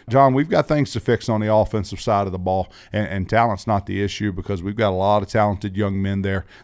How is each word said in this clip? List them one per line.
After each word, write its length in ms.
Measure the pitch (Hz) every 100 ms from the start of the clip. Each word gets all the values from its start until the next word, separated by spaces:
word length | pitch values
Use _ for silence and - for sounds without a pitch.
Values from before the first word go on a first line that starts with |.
| -
John, 240 | 127 139
we've 160 | 131 156
got 180 | 175 -
things 240 | 151 135
to 80 | 113
fix 300 | - 113 -
on 100 | 107
the 120 | 107
offensive 480 | 107 98 110 98 98
side 240 | - 101 98
of 80 |
the 40 | 92
ball, 280 | 92 95 - - -
and, 160 | 104 101
and 220 | 98 90
talent's 360 | 107 117 101 -
not 200 | 101 98
the 180 | 98
issue 300 | 101 - 104
because 280 | 90 90 98
we've 140 | 92 101
got 140 | 107
a 100 | 92
lot 240 | 98 104
of 60 | 101
talented 480 | 117 104 98 104 95
young 240 | 101 98
men 220 | 98 98
there 220 | 98 98 - -